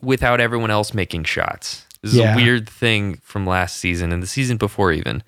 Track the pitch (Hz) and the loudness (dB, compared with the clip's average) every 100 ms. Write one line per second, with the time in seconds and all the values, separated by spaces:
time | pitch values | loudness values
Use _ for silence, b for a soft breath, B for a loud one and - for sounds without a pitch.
0 | 127 131 127 120 117 120 110 107 104 107 | -2 0 2 2 2 0 0 0 0 -2
1 | 90 85 78 - - - - - - - | -4 -4 -4 -2 -4 -4 -12 -14 -18 -12
2 | 104 120 110 117 120 120 110 - 117 107 | 2 4 4 4 4 2 -2 -2 0 2
3 | 101 82 - 101 95 92 90 - 90 87 | 0 -6 -10 -6 0 0 0 -2 -2 -2
4 | 85 87 90 135 127 110 104 - 95 78 | -2 -2 -4 -4 -2 0 -2 0 0 0
5 | - 60 | -2 -8